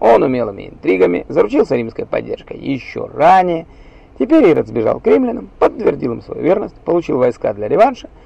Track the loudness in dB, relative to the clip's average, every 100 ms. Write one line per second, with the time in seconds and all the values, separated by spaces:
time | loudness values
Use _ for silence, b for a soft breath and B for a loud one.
0 | 4 4 2 0 -4 -8 -16 -6 -2 2
1 | 2 0 -2 0 2 0 0 -2 -4 -8
2 | -6 -6 -6 -10 -12 -10 -8 -8 -8 -10
3 | -8 0 4 4 2 -4 -8 b b b
4 | b -6 2 4 4 4 0 -2 -2 0
5 | 2 2 0 -4 -10 -2 -2 0 -2 -2
6 | -4 -6 -10 -4 -2 0 -4 -8 -4 -2
7 | -2 0 0 0 -4 -4 -2 2 2 0
8 | -14 b